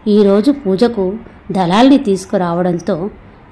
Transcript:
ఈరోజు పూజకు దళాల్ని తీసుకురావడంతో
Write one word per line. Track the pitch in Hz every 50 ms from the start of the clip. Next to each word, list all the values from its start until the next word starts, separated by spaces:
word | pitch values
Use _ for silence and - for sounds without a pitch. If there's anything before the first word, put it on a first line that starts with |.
| - 220
ఈరోజు | 202 214 202 196 196 208 208 285
పూజకు | 285 285 - 190 190 175 240 233 233 208 190 185 202 226 - - - - - -
దళాల్ని | 180 190 185 170 185 220 254 269 285 262
తీసుకురావడంతో | 277 202 196 185 - - 220 190 180 170 170 175 180 180 170 170 - - 185 156 185 220 - - - - - - - -